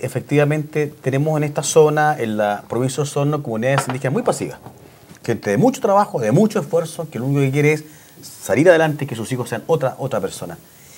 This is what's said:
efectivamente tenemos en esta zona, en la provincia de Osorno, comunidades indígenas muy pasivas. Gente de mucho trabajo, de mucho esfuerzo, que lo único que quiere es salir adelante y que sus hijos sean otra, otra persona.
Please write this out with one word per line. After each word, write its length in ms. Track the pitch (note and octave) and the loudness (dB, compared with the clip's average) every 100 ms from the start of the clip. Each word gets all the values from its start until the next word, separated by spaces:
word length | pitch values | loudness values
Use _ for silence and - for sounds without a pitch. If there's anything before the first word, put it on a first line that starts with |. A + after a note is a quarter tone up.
| B2 | -4
efectivamente 840 | B2 - D3 D3 D3+ D3 D3+ D3 - | -6 0 2 2 0 -4 -4 -4 -4
tenemos 360 | C3+ C3+ D#3 D#3 | -2 0 0 0
en 60 | D3 | -2
esta 180 | D#3 | -4
zona, 540 | - D#3+ D3+ D3+ D3+ D3 | 2 4 6 4 0 0
en 160 | A2+ G#2+ | -2 0
la 280 | G#2 G2+ - | 0 -2 -4
provincia 300 | A#2 C3 D3+ | -2 -2 -2
de 60 | |
Osorno, 380 | C#3+ C#3+ C#3+ D3 | -4 -2 0 -2
comunidades 440 | A#2+ A2 B2+ C3+ - | -4 -2 0 0 -2
indígenas 240 | B2+ B2+ | -4 -2
muy 100 | G3+ | -2
pasivas. 340 | G3+ - E2+ - - - - - - - | -2 -2 -6 -10 -18 -20 -20 -20 -20 -10
Gente 280 | - A2+ G#2+ | -6 -4 0
de 60 | G#2 | 2
mucho 220 | B3+ C4 | 2 2
trabajo, 400 | G#3 G3 G3+ D3+ | 2 2 2 -2
de 120 | G#2+ | 2
mucho 260 | D#3 G#3+ G#3 | 4 4 0
esfuerzo, 480 | C#3+ E3 D#3+ - D#3 | -2 -2 -2 -8 -10
que 80 | A2+ | -6
lo 60 | C3 | -2
único 140 | C#3+ | 0
que 100 | C3+ | 0
quiere 220 | C#3+ D3 | 2 2
es 120 | D#3 - - - - | 2 -4 -20 -20 -20
salir 460 | - - - G#2 F3+ | -20 -12 -2 4 6
adelante 380 | D#3+ D#3 C#3+ C3+ | 6 4 0 -6
y 20 | |
que 80 | A#2 | -6
sus 160 | G#2+ | -6
hijos 160 | B2+ A#2+ | -6 -6
sean 160 | A2 - | -6 -2
otra, 280 | G2 C3 - | 0 -2 -4
otra 200 | C3+ G#2+ | -6 -4
persona. 380 | F#2 - F2 E2 - - - | -4 -8 -12 -14 -20 -20 -20